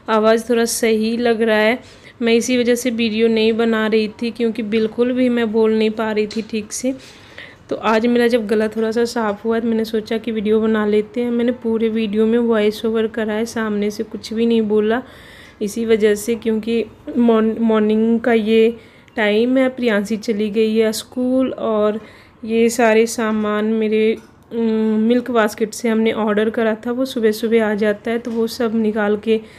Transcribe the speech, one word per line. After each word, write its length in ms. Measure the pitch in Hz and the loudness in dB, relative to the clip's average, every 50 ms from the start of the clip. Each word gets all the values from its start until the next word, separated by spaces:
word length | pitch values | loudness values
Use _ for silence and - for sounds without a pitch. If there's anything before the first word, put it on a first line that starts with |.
| - - | -4 0
आवाज़ 400 | 220 214 214 220 226 233 226 - | 0 2 4 4 4 2 2 0
थोड़ा 160 | 240 233 233 | 0 0 0
सही 520 | 233 - - - 226 226 214 220 226 233 | 0 -2 0 0 0 2 2 0 0 0
लग 240 | 233 240 233 233 214 | 0 0 0 0 2
रहा 160 | 226 226 214 | 2 2 2
है। 220 | 214 214 214 240 262 - - - - - - - - | 4 2 2 2 0 -6 -14 -20 -20 -20 -20 -8 -4
मैं 120 | 240 233 233 | 0 2 2
इसी 240 | 233 226 254 254 | 2 2 2 0
वजह 180 | 247 240 233 247 | 0 2 2 0
से 140 | 240 - 254 | 0 0 -2
वीडियो 380 | 226 226 233 226 208 220 226 | -2 0 -2 0 0 2 2
नहीं 260 | 226 226 220 214 220 226 | 2 2 2 2 2 2
बना 340 | 220 233 226 220 220 220 | 2 0 0 2 0 0
रही 200 | 214 214 220 214 | 2 2 0 0
थी 240 | 208 214 - 240 233 | -2 -4 -6 -6 -6
क्योंकि 320 | 226 - 240 226 220 - 226 | -4 -2 -2 -2 -2 -4 -4
बिल्कुल 480 | 208 214 226 220 220 220 - 240 247 | -2 0 0 0 -2 0 -2 0 0
भी 180 | 254 247 254 247 | 2 2 2 2
मैं 220 | 240 240 233 220 | 2 0 0 0
बोल 220 | 208 226 220 220 220 | 0 2 2 2 2
नहीं 160 | 220 214 220 | 2 2 0
पा 220 | 214 220 220 220 | 0 -2 -4 -2
रही 160 | 214 214 214 | -2 -2 -2
थी 140 | 208 - 226 | -2 -4 -8
ठीक 300 | 220 - - 220 208 214 | -8 -6 -6 -8 -6 -8
से। 240 | - - - 254 269 254 - - - - - - - - - - - - - - | -8 -4 -4 -4 -4 -4 -10 -20 -20 -20 -20 -20 -20 -20 -20 -20 -20 -20 -10 -10
तो 60 | - | -8
आज 300 | - - 208 226 220 220 | -4 0 0 0 2 2
मेरा 220 | 240 240 240 240 | 2 2 2 2
जब 200 | 233 233 240 220 | 2 2 0 0
गला 200 | 196 226 214 214 | -2 0 0 0
थोड़ा 240 | 214 214 220 220 220 | -2 -2 -4 -4 -2
सा 140 | 220 233 240 | 0 -2 -2
साफ़ 380 | 233 233 247 226 208 202 202 - | -2 -2 -2 -2 -2 -4 -4 -4
हुआ 160 | 226 226 233 | -2 -2 -2
तो 80 | 233 | -2
मैंने 180 | 233 226 220 220 | -2 -2 -2 -2
सोचा 320 | 220 226 220 214 - 233 | -2 -4 -6 -4 -4 -6
कि 140 | 220 226 240 | -6 -4 -4
वीडियो 280 | 220 220 202 214 214 220 | -4 -2 0 0 2 2
बना 260 | 220 220 220 214 214 | 2 2 0 0 0
लेते 360 | 208 208 214 208 208 - 240 | 2 0 0 0 -2 -4 -4
हैं। 100 | 240 240 | -4 -2
मैंने 200 | 240 240 233 247 | -2 0 0 -2
पूरे 380 | 247 247 - 226 226 220 226 226 | -2 -2 -4 -4 -2 0 0 -2
वीडियो 360 | 214 226 220 208 202 214 220 | 0 -2 -2 -2 0 0 2
में 140 | 220 226 240 | 2 2 2
वॉइस 460 | 240 233 226 214 208 214 208 214 - | 2 2 2 2 2 0 0 -2 -4
ओवर 220 | 226 220 226 220 | -2 -2 -2 -2
करा 260 | 220 220 240 214 214 208 | -2 -4 -4 -4 -4 -2
है, 120 | 214 233 | -4 -4
सामने 460 | 233 - 233 220 214 208 208 202 208 | -4 -4 -4 -4 -2 -2 -2 -2 -4
से 120 | 208 - 220 | -4 -6 -8
कुछ 300 | - - 208 - - 220 | -8 -10 -12 -12 -8 -4
भी 120 | 220 233 | -2 0
नहीं 160 | 233 233 226 | 2 2 2
बोला 420 | 220 208 214 214 208 214 226 254 262 - - - - - - - - - - - | 2 2 2 2 2 2 0 -2 -4 -8 -16 -20 -20 -20 -20 -20 -20 -20 -10 -8
इसी 240 | 214 202 - 233 233 | -8 -6 -4 -4 0
वजह 300 | 220 226 208 208 214 208 | 0 2 4 4 2 2
से, 200 | 208 208 - 233 | 0 0 -4 -4
क्योंकि 500 | 226 - 226 220 220 214 226 233 233 - - - - - 294 - | -2 -2 -2 -2 -2 -2 -2 -2 -2 -2 -4 -10 -14 -14 -6 0
मॉर्न-, 420 | 240 240 233 226 220 220 220 220 226 | 2 4 4 4 4 2 0 0 0
मॉर्निंग 600 | 226 226 220 220 214 214 220 220 220 226 233 226 | 0 2 2 2 2 2 2 2 2 2 2 0
का 140 | 226 254 233 | 2 2 2
ये 440 | 226 214 214 226 226 220 233 233 - - - - - - - _ | 2 2 4 4 4 4 4 2 -2 -10 -20 -20 -20 -20 -10 _
टाइम 420 | 247 214 208 208 214 233 247 254 | -2 0 2 2 2 2 2 2
है, 120 | 269 262 254 | 2 2 0
प्रियांशी 480 | 254 254 240 233 208 202 208 196 226 | 0 -2 0 0 0 0 0 -2 -4
चली 320 | 208 214 - 220 202 214 214 | -4 -4 -4 -2 -2 -2 0
गई 280 | 196 226 220 220 220 | 0 0 0 2 2
है 140 | 226 220 220 | 2 2 0
स्कूल 600 | 214 220 - - - 254 254 254 254 262 262 254 | 0 -4 -8 -8 -6 -4 -2 0 2 2 0 0
और 480 | - - - 226 220 208 208 214 208 220 - - - - - - - _ - | -2 -4 -4 -2 0 0 0 0 -2 -4 -8 -14 -20 -20 -20 -20 -20 _ -6
ये 240 | 220 226 226 226 233 | -2 2 2 2 2
सारे 380 | 233 - 240 226 220 220 233 | 2 2 4 4 6 4 4
सामान 580 | 226 - - 226 214 220 214 208 208 208 214 214 | 2 0 -2 -2 -2 -2 -2 -2 -2 -2 -2 0
मेरे, 520 | 214 226 220 220 214 220 220 214 220 226 - - - - - - - | 0 0 0 0 0 0 2 2 0 0 -2 -6 -16 -20 -20 -18 -10
अम, 80 | - 233 226 226 220 220 220 220 220 220 | -6 -2 -2 0 0 0 0 0 0 0
मिल्क 320 | 220 226 240 247 240 254 | 2 2 2 0 0 0
बास्केट 420 | 247 233 208 208 - - 226 208 - | 0 0 0 0 0 -4 -4 -6 -4
से 160 | - - 233 | -4 -2 0
हमने 220 | 220 220 220 220 | 0 2 0 0
ऑर्डर 380 | - - 214 220 208 202 220 220 | 0 0 -2 0 0 0 0 0
करा 260 | 220 240 226 214 220 | 0 0 0 0 -2
था, 160 | 220 - 247 | -4 -6 -6
वो 140 | 240 240 269 | -4 -4 -4
सुबह 260 | 262 - 247 220 220 | -4 -2 0 0 0
सुबह 340 | 214 214 233 220 226 226 220 | 0 0 -2 0 2 2 2
आ 80 | 208 214 | 0 0
जाता 380 | 202 220 214 208 208 - 233 | 0 0 0 -2 -2 -4 -4
है, 80 | 226 233 | -4 -4
तो 120 | 233 247 | -6 -4
वो 160 | 226 233 226 | -4 -2 -2
सब 280 | 226 226 - 247 233 214 | -4 -2 -4 -4 -2 0
निकाल 420 | 226 220 214 208 226 208 208 214 | 0 0 0 0 0 0 0 -2
के 240 | 208 - 226 220 220 220 - - | -2 0 -2 -2 -2 -2 -8 -18